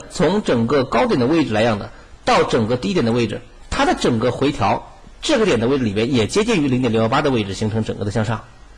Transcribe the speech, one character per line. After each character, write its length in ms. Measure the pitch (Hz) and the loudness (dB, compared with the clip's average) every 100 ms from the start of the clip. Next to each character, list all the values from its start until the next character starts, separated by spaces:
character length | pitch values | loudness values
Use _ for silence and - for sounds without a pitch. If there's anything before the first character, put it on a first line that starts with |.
| - | -4
从 340 | - 156 208 | -2 0 0
整 240 | 202 127 113 | 0 0 0
个 160 | 143 | 0
高 220 | 120 233 247 | 0 0 0
点 120 | 170 | 2
的 80 | 123 | 2
位 180 | 165 | 2
置 80 | 123 | 0
来 120 | 107 | 0
讲 160 | 117 104 | 0 0
呢， 100 | 90 - - - | -6 -14 -20 -8
到 200 | - 226 | 0 2
整 240 | 233 139 107 | 2 0 0
个 80 | 123 | -2
低 160 | 190 | -2
点 120 | 180 | 0
的 60 | 117 | 0
位 160 | 120 113 | 0 -2
置， 140 | 104 - - - | -4 -12 -20 -8
它 160 | - | -2
的 120 | 294 359 | 0 0
整 220 | 190 117 | 0 0
个 100 | 123 | 0
回 220 | - 139 | 0 -2
调 400 | 143 101 135 - - - - | 0 0 0 -4 -18 -20 -10
这 180 | - 277 | -2 2
个 40 | |
点 140 | 208 120 | 2 2
的 80 | 117 | 2
位 100 | 139 | 0
置 80 | |
里 80 | 117 | 0
面 220 | 98 117 | -2 0
也 140 | 131 104 | 0 2
接 160 | 196 | 0
近 180 | 220 208 | 2 2
于 60 | 143 | 2
零 140 | 123 | 0
点 100 | 127 | 2
六 100 | 113 | 2
幺 60 | 113 | 2
八 120 | 139 | 2
的 120 | 147 | 2
位 100 | 120 | 0
置 100 | 98 | -2
形 160 | 95 110 | -4 -4
成 100 | 110 | -2
整 160 | 107 98 | -4 -4
个 60 | |
的 80 | 101 | -4
向 120 | 110 | -2
上， 200 | 107 - - - - | -2 -4 -8 -20 -20